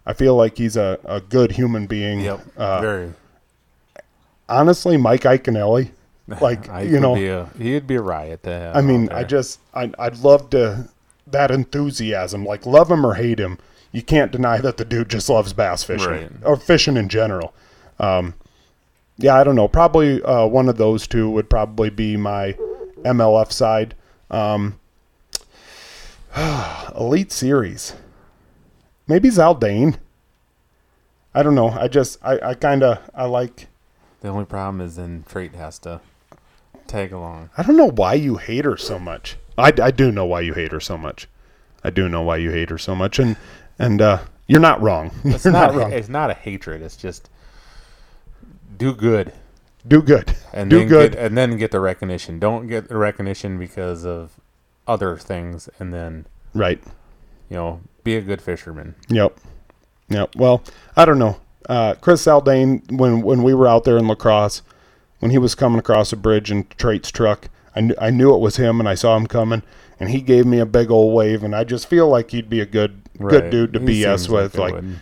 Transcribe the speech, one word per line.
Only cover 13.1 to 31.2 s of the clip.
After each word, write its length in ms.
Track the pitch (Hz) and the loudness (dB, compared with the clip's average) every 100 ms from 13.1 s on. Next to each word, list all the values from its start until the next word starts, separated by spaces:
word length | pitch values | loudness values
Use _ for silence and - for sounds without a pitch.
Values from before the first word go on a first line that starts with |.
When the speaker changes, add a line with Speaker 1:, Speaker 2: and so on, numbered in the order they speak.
| 92 | 0
Speaker 1:
hate 240 | 120 110 | -2 -2
him, 180 | 95 92 _ _ _ | -6 -8 _ _ _
you 120 | 117 | -10
can't 280 | - 151 123 | 0 2 2
deny 300 | 123 123 113 | 0 0 0
that 160 | 131 117 | -2 -4
the 80 | 113 | -4
dude 240 | 120 117 | -4 -4
just 200 | 110 - | -4 0
loves 220 | 113 98 | 0 0
bass 300 | 87 98 87 | -2 -2 -4
fishing 280 | - 95 90 | -6 -6 -4
Speaker 2:
Right. 200 | 80 80 - | -6 -10 -8
Speaker 1:
or 120 | - 143 | -2 -2
fishing 380 | - 160 - 127 | 2 0 0 -2
in 140 | 101 | -2
general. 460 | 110 110 90 82 _ _ _ _ - | -2 -2 -4 -10 _ _ _ _ -6
Um, 360 | 101 92 87 - - _ _ _ _ _ _ - | -2 -2 -2 -10 -20 _ _ _ _ _ _ -2
yeah, 160 | 135 131 | 4 6
I 80 | |
don't 120 | 139 123 | 6 4
know. 120 | 104 | 2
Probably, 540 | - 170 156 147 135 | 4 4 4 2 0
uh, 240 | - 123 110 | 0 2 2
one 240 | 127 127 | 2 2
of 80 | 113 | 2
those 300 | 110 110 - | 0 0 -2
two 200 | 120 110 | -2 -2
would 180 | 107 - | -2 0
probably 400 | 113 107 110 107 | 0 -2 -4 -4
be 260 | 104 107 104 | -2 -4 -2
my 400 | 104 101 98 98 - - - - | -4 -4 -6 -8 -10 -12 -16 -8
M 160 | 123 123 | -2 2
L 200 | 110 110 | 4 4
F 120 | 110 | 2
side. 440 | - 113 110 113 - _ _ - | 0 0 0 -2 -8 _ _ -8
Um, 500 | 113 107 104 101 98 _ _ _ _ _ - _ _ - - - - - - - - | -4 -2 -2 -4 -8 _ _ _ _ _ -18 _ _ -20 -20 -20 -20 -20 -20 -14 -6
<sighs> 20 | 156 139 90 - - - | -4 -4 -8 -12 -14 -8
Elite 360 | 117 160 190 | -2 -2 -2
Series. 640 | - 127 139 101 104 - - - _ _ _ _ _ _ _ _ _ - | -4 0 0 -2 -8 -16 -18 -20 _ _ _ _ _ _ _ _ _ 0
Maybe 220 | 170 254 | 2 4
Zaldain. 680 | 196 165 143 107 104 151 - - _ _ _ _ _ _ _ _ _ _ _ | 4 4 4 0 2 0 0 -8 _ _ _ _ _ _ _ _ _ _ _